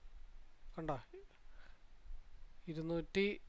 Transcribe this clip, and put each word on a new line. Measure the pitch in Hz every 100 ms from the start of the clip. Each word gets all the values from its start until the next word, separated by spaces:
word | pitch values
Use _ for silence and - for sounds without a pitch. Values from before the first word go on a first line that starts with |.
| - - - - - - - -
കണ്ടോ, | 156 131 - 370 415 - - - - - - - - - - - - - -
ഇരുന്നൂറ്റി, | 156 160 170 156 190 202 -